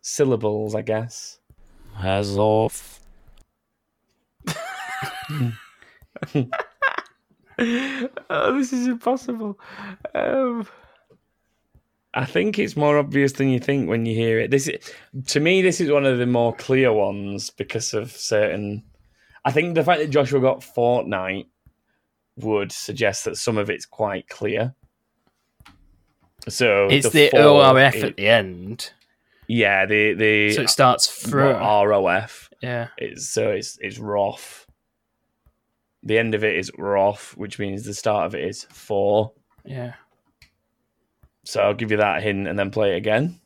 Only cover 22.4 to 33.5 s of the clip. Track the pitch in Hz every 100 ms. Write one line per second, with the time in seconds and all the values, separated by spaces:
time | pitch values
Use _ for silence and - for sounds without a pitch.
22.4 | 110 104 101 - - 131 107 98 - 85
23.4 | - 107 101 - - - 107 95 - -
24.4 | 107 107 120 - _ _ _ _ _ _
25.4 | _ _ - _ _ _ _ _ _ _
26.4 | - - 120 101 98 139 123 151 143 135
27.4 | 147 143 135 131 135 117 135 - 101 113
28.4 | 95 90 92 120 - _ _ _ _ _
29.4 | - 117 101 98 95 107 107 92 110 107
30.4 | 104 104 113 - 127 120 - - - 139
31.4 | 139 120 104 107 101 104 92 92 107 -
32.4 | - _ 123 120 117 - - - - -
33.4 | 110